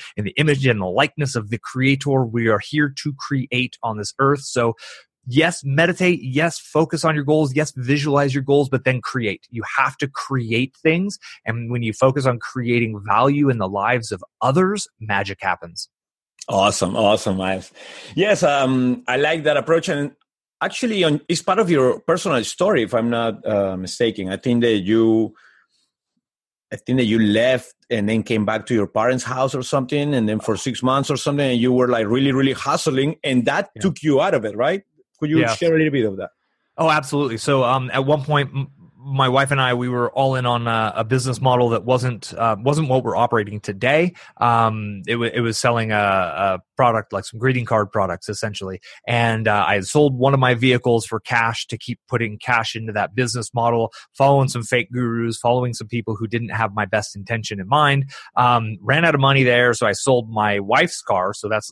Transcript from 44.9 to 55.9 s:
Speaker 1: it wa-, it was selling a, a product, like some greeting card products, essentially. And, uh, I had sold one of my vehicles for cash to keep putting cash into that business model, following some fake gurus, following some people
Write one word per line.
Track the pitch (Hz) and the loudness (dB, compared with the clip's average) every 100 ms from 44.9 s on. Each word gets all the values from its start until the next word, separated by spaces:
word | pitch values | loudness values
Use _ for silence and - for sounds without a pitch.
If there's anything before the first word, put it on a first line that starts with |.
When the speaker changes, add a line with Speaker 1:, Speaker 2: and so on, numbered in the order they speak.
| 98 101 | -8 -4
Speaker 1:
it | 117 | -2
wa-, | 117 | -2
it | 123 | -2
was | 117 107 | -2 0
selling | 123 117 110 | 0 0 0
a, | 107 | 2
a | 101 95 87 76 98 92 - - | 2 2 0 -2 -2 -2 -6 0
product, | 123 110 - | 2 2 -2
like | 101 | -8
some | - 107 | -8 -4
greeting | 131 127 | -2 -2
card | 117 110 101 | 0 0 0
products, | 107 95 85 - | -2 -2 -4 -8
essentially. | 104 110 98 95 92 - - - | -8 -8 -8 -10 -12 -16 -12 -2
And, | 117 117 113 107 | 0 2 2 0
uh, | 104 85 | 2 2
I | 101 | 0
had | 92 | 0
sold | 151 147 123 | 2 2 4
one | 131 | 2
of | 139 | 4
my | 127 120 | 2 2
vehicles | 131 123 123 117 - | 2 2 2 0 -2
for | 110 | -8
cash | - 120 113 113 - | -2 0 2 -2 -6
to | 113 | -10
keep | - 120 _ | -10 -12 _
putting | 120 113 107 | -4 -4 -6
cash | - 117 113 110 | -2 0 0 -6
into | 110 | -6
that | 104 87 107 | -4 -2 -2
business | 123 120 107 | -2 -4 -6
model, | 120 117 117 113 - - | -2 0 2 -2 -6 -10
following | - 139 139 135 | 2 4 4 2
some | 123 | -2
fake | 110 123 113 | -2 -2 -2
gurus, | 123 120 117 117 113 | -4 -2 -2 -4 -2
following | 120 123 123 | 0 0 -2
some | 113 | -6
people | 107 | -8